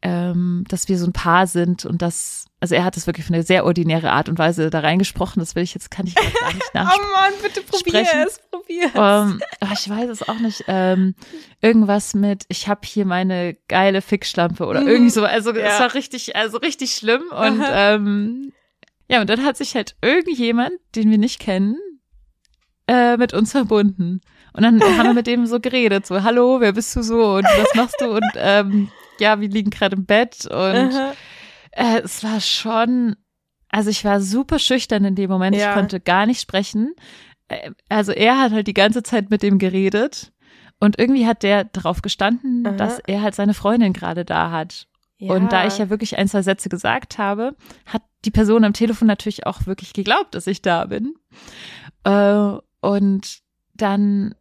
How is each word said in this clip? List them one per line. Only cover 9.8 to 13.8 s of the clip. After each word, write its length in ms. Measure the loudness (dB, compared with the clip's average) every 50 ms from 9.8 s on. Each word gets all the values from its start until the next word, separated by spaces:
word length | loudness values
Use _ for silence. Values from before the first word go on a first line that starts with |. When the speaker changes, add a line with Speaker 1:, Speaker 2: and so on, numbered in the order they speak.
| -6 -8
Speaker 1:
weiß 200 | -6 -6 -6 -6
es 180 | -8 -8 -8 -8
auch 120 | -6 -4
nicht, 260 | -4 -4 -4 -6 -6 -4
ähm, 480 | -2 0 0 2 2 2 2 0 0 _ -12 -18 -18 -18 -18 -18 _ _
irgendwas 540 | 2 4 6 6 4 4 2 0 -2 -2 -2
mit, 280 | 0 0 0 0 -4 -6 _
„Ich 180 | -10 -10 -4 -4
hab 180 | -4 -4 -6
hier 200 | -8 -4 -2 -2
meine 500 | 0 0 0 0 0 -2 -2 -4 -6 -6 _ _ _
geile 320 | 0 2